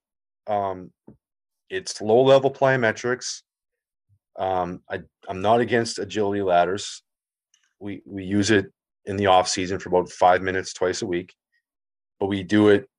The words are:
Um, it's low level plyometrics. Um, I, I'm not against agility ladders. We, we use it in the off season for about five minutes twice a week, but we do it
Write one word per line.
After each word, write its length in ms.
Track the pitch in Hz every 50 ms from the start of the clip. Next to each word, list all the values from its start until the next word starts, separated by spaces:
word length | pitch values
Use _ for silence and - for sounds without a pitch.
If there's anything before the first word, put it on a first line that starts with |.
| _ _ _ _ _ _ _ _ -
Um, 440 | 110 104 101 98 95 95 92 90 87 _ _ _ - - _ _ _ _ _ _ _ _ _ _ -
it's 300 | 98 95 90 - - -
low 220 | 98 107 110 127
level 300 | 135 135 135 135 131 135
plyometrics. 880 | 135 - 135 131 131 127 117 110 107 - - 120 127 127 - - - - _ _ _ _ _ _ _ _ _ _ _ _ _ _ _ _ _ _ _
Um, 440 | - 98 95 92 90 90 87 90 - _ -
I, 100 | 98 92 85 _ _ _ -
I'm 140 | - 95 92
not 200 | 95 104 117 120
against 360 | 123 107 123 117 117 117 -
agility 460 | - 101 98 95 107 101 101 101 101 98
ladders. 580 | 92 87 87 87 87 98 104 - - - - _ _ _ _ _ _ _ _ _ _ _ _ _ _ _ _
We, 240 | 101 101 98 - _
we 180 | - 101 98 95
use 280 | 92 101 101 98 101
it 200 | 110 98 95 - _ _ _ _ _ _ -
in 120 | 104 98
the 100 | 101 101
off 200 | 95 92 92 92
season 320 | - - 98 92 90 98 90
for 100 | - 87
about 220 | 90 90 87 87
five 320 | - - 92 90 90 90 95
minutes 300 | 95 92 92 87 - -
twice 280 | - 92 90 90 -
a 60 | 117
week, 260 | 98 87 87 90 - _ _ _ _ _ _ _ _ _ _ _ _ _ _ _ _ _ -
but 80 | 101
we 160 | 98 101 98 90
do 260 | 87 104 104 104 104
it 180 | 101 101 - _ _